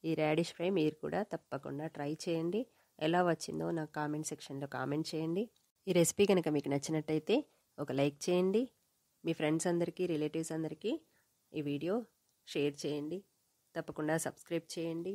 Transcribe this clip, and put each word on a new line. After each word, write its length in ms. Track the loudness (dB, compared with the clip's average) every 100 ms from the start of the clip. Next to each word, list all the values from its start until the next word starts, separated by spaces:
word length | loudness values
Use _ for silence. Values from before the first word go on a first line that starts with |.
ఈ 80 | -2
రాడిష్ 380 | 2 2 2 0
ఫ్రై 160 | -2 0
మీరు 260 | 4 2 0
కూడా 240 | -4 -2
తప్పకుండా 600 | -2 -6 _ -8 -6 -8 -8
ట్రై 220 | -6 -6
చేయండి. 460 | -4 -2 0 0 -2 -4 _ _ -4
ఎలా 220 | 2 4 4
వచ్చిందో 400 | 0 -2 -4 -2
నాకు 220 | -2 -4
కామెంట్ 380 | -4 -4 -4 -6
సెక్షన్‌లో 380 | -10 -10 -8 -6 -4
కామెంట్ 320 | -2 -2 -2
చేయండి. 360 | -2 -2 -2 -4 _ _ _ 2
ఈ 60 |
రెసిపీ 340 | 4 4 6 6
కనుక 220 | 6 6
మీకు 200 | 2 2
నచ్చినట్టయితే 680 | -2 0 -2 2 -2 2 0 0 _ _ -10
ఒక 120 | -4
లైక్ 260 | 2 2 0
చేయండి. 400 | 2 4 4 2 0 _ _ _ _ _
మీ 80 | -6
ఫ్రెండ్స్ 360 | 0 2 2 2
అందరికీ, 300 | 0 0 -2 -2
రిలేటివ్స్ 460 | 0 0 -2 -4
అందరికీ 400 | -4 -4 -4 -4 -4 _ _ _ _ _
ఈ 100 | -6
వీడియో 340 | -4 -2 -2 -2 -4 _ _ _ -6
షేర్ 260 | 0 0 0
చేయండి. 420 | -4 -4 -4 -8 -10 _ _ _ _
తప్పకుండా 420 | -10 -8 -4 0 0
సబ్స్క్రైబ్ 500 | -2 -8 -4 -4 -4
చేయండి. 420 | -6 -4 -4 -6